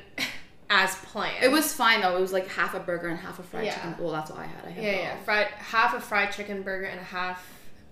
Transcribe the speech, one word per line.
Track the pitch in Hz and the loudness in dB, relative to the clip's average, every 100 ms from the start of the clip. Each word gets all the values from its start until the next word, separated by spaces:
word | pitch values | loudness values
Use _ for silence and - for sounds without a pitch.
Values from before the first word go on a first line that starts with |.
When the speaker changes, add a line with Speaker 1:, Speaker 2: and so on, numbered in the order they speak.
| - - | -8 -6
Speaker 1:
<laughs> | - - - - - | -6 -6 -12 -12 2
as | 202 190 - | 4 4 0
planned. | - 214 175 - | -8 -4 -4 4
Speaker 2:
It | 254 | 6
was | 311 294 | 6 2
fine, | - 226 220 | 4 6 6
though. | 185 180 | 6 4
It | |
was, | 185 | 4
like, | 190 185 | 2 0
half | - 180 | 0 0
a | 185 | 0
burger | 180 170 175 | -4 -4 -2
and | 175 | -4
half | 185 185 | -6 -12
a | |
fried | 175 175 214 | -10 -4 -4
Speaker 1:
Yeah. | - | -4
Speaker 2:
chicken. | 170 160 | -6 -4
Well, | 170 | -2
that's | 151 - | -2 -4
all | - | -8
I | 160 | -10
had. | - - | -10 -10
I | |
had | 180 | -4
Speaker 1:
Yeah, | 208 | -2
Speaker 2:
both. | 190 | 0
Speaker 1:
yeah. | 156 - | -2 -4
Fried, | - 208 202 - | 0 2 2 -2
half | - 233 240 | 0 4 4
a | 247 | 2
fried | - 208 202 | 0 0 0
chicken | - 202 196 | -2 -6 -6
burger | 190 190 190 | -4 -4 -6
and | 180 | -8
a | |
half, | 180 185 180 185 - - - - - | -8 -4 -4 -6 -12 -16 -14 -16 -12